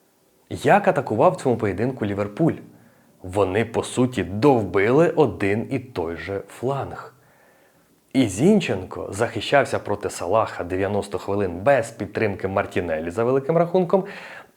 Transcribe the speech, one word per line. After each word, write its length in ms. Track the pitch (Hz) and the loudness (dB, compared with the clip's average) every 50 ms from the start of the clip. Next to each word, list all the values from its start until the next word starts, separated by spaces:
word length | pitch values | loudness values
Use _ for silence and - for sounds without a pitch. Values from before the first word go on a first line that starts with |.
| _ _ _ _ _ _ _ _ _ _ | _ _ _ _ _ _ _ _ _ _
Як 380 | 104 85 - 139 175 202 202 | -12 -2 4 4 4 6 6
атакував 460 | 196 175 147 127 - 113 107 147 180 180 | 4 2 2 -2 -2 0 4 4 4 2
в 20 | |
цьому 220 | - - 135 120 | 2 0 0 0
поєдинку 480 | 117 110 101 92 90 113 131 131 - 110 | 2 0 -2 0 0 -2 -2 -2 -4 -4
Ліверпуль? 480 | 101 101 98 104 101 - - 165 147 98 - - - - - - _ _ _ _ _ _ _ - | -4 -2 -2 -4 -4 -2 0 0 0 0 -2 -8 -18 -20 -20 -20 _ _ _ _ _ _ _ -14
Вони, 420 | 92 90 104 98 92 92 107 117 | -4 0 2 2 2 2 0 -2
по 180 | 117 - 104 - | 0 -2 -4 -4
суті, 400 | - - - 127 123 - 98 90 | -2 0 0 0 2 2 -2 -4
довбили 840 | 85 95 104 127 147 135 117 104 92 98 101 98 113 123 147 170 175 | -2 -2 2 4 4 4 4 2 0 2 2 4 4 6 6 4 4
один 580 | - 160 151 117 95 90 104 95 101 113 - - | 4 2 2 2 2 -2 0 0 0 0 -2 -4
і 80 | 139 127 | -4 -6
той 380 | - - - - 85 82 85 | -6 -6 -6 -6 -4 -4 -6
же 240 | 80 80 92 98 98 - | -8 -8 -8 -8 -8 -8
фланг. 680 | - - - - 127 139 135 113 87 85 - - - - _ _ _ _ _ _ _ _ _ _ _ _ _ _ _ _ _ _ _ - | -10 -12 -6 -4 -4 -4 -4 -6 -8 -10 -12 -14 -18 -20 _ _ _ _ _ _ _ _ _ _ _ _ _ _ _ _ _ _ _ 0
І 140 | 135 131 | 0 0
Зінченко 800 | 104 90 98 135 190 220 202 160 - 113 92 92 - 76 82 87 - | 2 0 2 4 4 4 4 2 0 -4 -4 -6 -8 -10 -10 -10 -8
захищався 680 | 101 98 117 107 - 107 - - 143 143 127 - - 98 | -2 -2 -2 -2 -2 -6 -2 2 4 4 4 4 -2 -4
проти 300 | - - 104 - - 90 | -2 -4 -4 -4 -4 -6
Салаха 540 | - - 92 87 101 110 104 - - - 90 | -6 -4 -2 2 2 2 2 2 -4 -8 -6
дев'яносто 540 | 87 92 92 98 95 104 101 90 - - | -4 -2 -2 -2 0 0 -2 -4 -4 -8
хвилин 420 | 90 - - 98 101 101 92 85 87 98 | -8 -4 -4 -2 -2 -2 -2 -4 -2 2
без 280 | 139 143 127 110 - | 2 2 2 2 -4
підтримки 560 | - - 104 - - 110 110 104 95 92 - | -6 -8 -10 -6 -2 -2 -2 -2 -2 -4 -6
Мартінеллі 640 | 95 95 101 95 - - - 90 87 80 78 85 85 | -2 -2 -2 -2 -2 -2 -4 -2 -2 -4 -4 -4 -6
за 140 | 85 107 117 | -2 -2 0
великим 340 | 123 131 135 135 - 165 | 2 0 0 0 0 2
рахунком, 460 | 165 170 165 - 185 185 165 - 196 185 196 - - - - - - - _ _ | 2 2 2 2 0 2 2 2 0 0 -2 -10 -16 -16 -16 -18 -20 -20 _ _